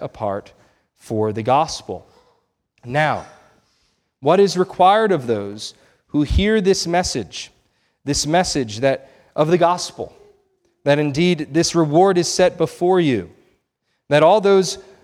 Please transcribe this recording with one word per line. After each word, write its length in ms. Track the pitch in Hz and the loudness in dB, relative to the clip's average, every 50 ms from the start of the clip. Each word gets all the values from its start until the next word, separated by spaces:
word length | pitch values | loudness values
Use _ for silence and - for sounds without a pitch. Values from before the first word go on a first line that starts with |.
apart 500 | - - _ - 110 101 98 104 - - _ _ _ _ _ _ _ _ _ _ | -14 -14 _ -8 -6 -6 -6 -6 -10 -14 _ _ _ _ _ _ _ _ _ _
for 340 | _ - 117 107 107 110 | _ -8 -4 -2 -2 -2
the 120 | 101 113 110 | -4 -4 -2
gospel. 600 | 123 127 143 160 156 - - - - 95 87 - _ _ _ _ _ _ _ _ _ _ _ _ _ _ _ - | 0 2 2 0 -2 -6 -14 -12 -14 -14 -14 -14 _ _ _ _ _ _ _ _ _ _ _ _ _ _ _ -14
Now, 420 | 120 127 147 156 147 120 92 80 - - - _ _ _ _ _ _ _ _ _ _ _ _ _ _ _ _ | -6 -4 -2 -2 -2 -2 -4 -8 -14 -20 -20 _ _ _ _ _ _ _ _ _ _ _ _ _ _ _ _
what 220 | 135 139 175 190 | 0 2 4 4
is 160 | 202 190 - 180 | 4 2 2 0
required 560 | 180 - - - 180 185 202 220 226 208 190 | -2 -2 0 2 4 4 4 4 2 2 0
of 140 | 147 123 117 | -2 0 -2
those 480 | 113 104 101 101 101 107 - - - _ _ _ _ _ _ _ | -4 -4 -4 -8 -10 -12 -14 -16 -18 _ _ _ _ _ _ _
who 160 | - 147 147 | -2 -2 -2
hear 360 | 135 - 185 196 208 220 220 | 0 0 0 2 2 2 2
this 260 | 185 190 190 - - | 2 2 0 0 -2
message, 680 | 165 170 180 180 - - 131 95 - - - - - _ _ _ _ _ _ _ _ _ _ - | -2 -2 -2 -2 -2 -4 -8 -8 -8 -12 -16 -16 -16 _ _ _ _ _ _ _ _ _ _ -6
this 240 | 135 143 - - 143 | -6 -4 -4 -2 0
message 540 | 160 180 180 - - 151 127 110 104 113 | 0 0 0 0 -2 -4 -4 -6 -6 -4
that, 280 | 127 135 135 - - - _ _ _ _ - | -2 -2 -2 -2 -6 -18 _ _ _ _ -2
of 140 | - 156 156 | -2 0 2
the 100 | 175 165 | 2 2
gospel, 560 | 170 170 180 170 - - - - 98 - - _ _ _ _ _ _ _ _ _ _ _ _ _ - | 2 2 0 0 -6 -12 -12 -14 -14 -14 -14 _ _ _ _ _ _ _ _ _ _ _ _ _ -2
that 140 | 143 143 147 | 0 0 0
indeed 540 | 151 147 135 143 175 180 175 156 151 - 139 | 0 -2 -2 0 0 0 0 -2 -4 -4 -2
this 220 | 165 165 - - | -2 -2 0 0
reward 420 | 170 165 147 143 165 190 196 185 175 | 0 0 2 4 2 4 4 2 0
is 100 | 165 - | -2 -2
set 300 | - - 185 180 180 175 | 0 0 0 0 2 -2
before 420 | 165 - - - 175 180 190 185 | -6 -6 -4 -4 -2 0 2 2
you, 300 | 170 143 123 101 87 82 - _ _ _ _ _ _ _ _ _ _ _ _ _ _ - | 2 0 -2 -2 -4 -10 -16 _ _ _ _ _ _ _ _ _ _ _ _ _ _ 0
that 120 | 143 151 | 2 4
all 200 | 156 165 196 220 | 4 4 4 4
those 380 | 190 202 196 190 190 - - - - - - _ | 2 2 2 2 2 0 -6 -12 -16 -20 -20 _